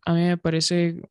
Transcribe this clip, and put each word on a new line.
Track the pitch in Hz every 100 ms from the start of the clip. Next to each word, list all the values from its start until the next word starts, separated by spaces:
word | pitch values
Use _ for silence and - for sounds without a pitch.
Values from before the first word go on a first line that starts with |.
| -
a |
mí | 170
me | 175 175
parece | 165 160 160 175 170 165 -